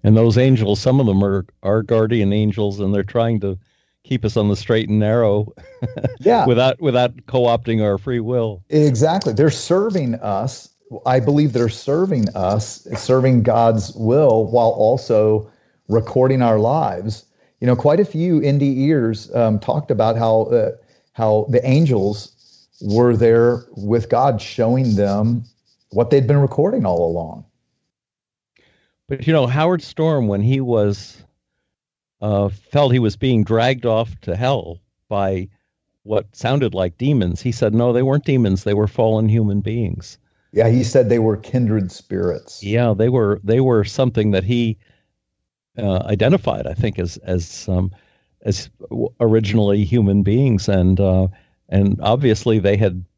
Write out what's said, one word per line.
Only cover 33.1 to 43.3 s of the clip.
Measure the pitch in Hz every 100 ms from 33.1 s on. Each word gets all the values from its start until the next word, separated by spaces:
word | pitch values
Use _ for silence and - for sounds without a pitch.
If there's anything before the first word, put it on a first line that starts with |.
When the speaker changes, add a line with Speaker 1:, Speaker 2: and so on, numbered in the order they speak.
| -
Speaker 1:
being | 131 117
dragged | 95 113 120 131 120
off | 110 117 -
to | - 92
hell | 127 131 85 85 _ _ _
by | 101 98 95 95 _ _ _ _ _
what | 101 107 - -
sounded | 120 139 120
like | 90 92 -
demons, | 131 139 90 85
he | 127
said, | 117 107
"No, | 110 123
they | 120
weren't | 131 143 151
demons. | 131 110 95
They | 107
were | 104 104
fallen | - 110 110 110
human | 113 104 101
beings." | 98 117 101 82 - - _ _ _
Speaker 2:
Yeah, | 104 117
he | 120
said | 110 139 113
they | 120
were | 110 104
kindred | - 127 117 107 92
spirits. | - _ 95 90 82 - -
Speaker 1:
Yeah, | 98 113 120 98
they | 117
were, | 123 104